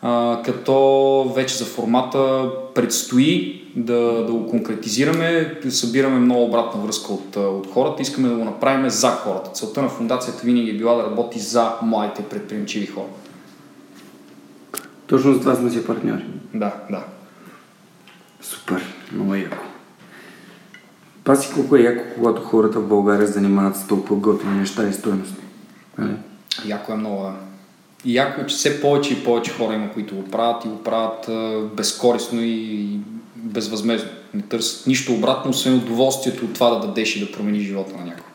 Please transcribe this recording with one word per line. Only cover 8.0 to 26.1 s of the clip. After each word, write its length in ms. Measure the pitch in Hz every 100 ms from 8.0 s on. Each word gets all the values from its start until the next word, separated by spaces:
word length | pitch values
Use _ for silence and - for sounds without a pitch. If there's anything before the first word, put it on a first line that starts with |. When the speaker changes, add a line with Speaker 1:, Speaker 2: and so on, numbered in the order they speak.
Speaker 1:
искаме 260 | 127 - 131
да 80 | 117
го 100 | 113
направим 440 | 101 135 135 131
за 200 | 110 127
хората. 380 | - 107 95 -
Целта 280 | - 107 -
на 80 | 131
фундацията 560 | - 117 127 123 107 120
винаги 240 | 123 113
е 80 | 104
била 180 | 113 120
да 80 |
работи 360 | 107 107 117 117
за 320 | 101 117 117 -
младите 400 | 113 110 104 101
предприемчиви 600 | 101 104 - 107 101 110 98
хора. 200 | - 98 - - - - - - - - - - - - - - - - - - - -
Speaker 2:
Точно 260 | 135 131
за 60 | 123
това 160 | 139 123
сме 140 | 123
си 160 | 113 -
партньори. 400 | 117 117 107 - - -
Speaker 1:
Да, 200 | 113 104 - -
да. 120 | 95 - - - - - - - _ - _ - - - _
Speaker 2:
Супер, 420 | - - - 92 - - -
много 220 | - 98 98
яко. 280 | 90 - - - - - - - - - - - - - - _ - -
Паси, 300 | - 139 -
колко 220 | - 135 139
е 60 |
яко, 220 | 120 120 - -
когато 260 | 117 -
хората 380 | - 113 107 110
в 80 | 101
България 400 | 104 101 104 104
се 60 |
занимават 440 | 101 98 98 98 95
с 100 | -
толкова 280 | 98 - 101
готини 420 | 104 101 98 98
неща 300 | 95 - 104
и 40 |
стойности. 480 | 95 113 98 92 - - - - - - -
Нали? 160 | 104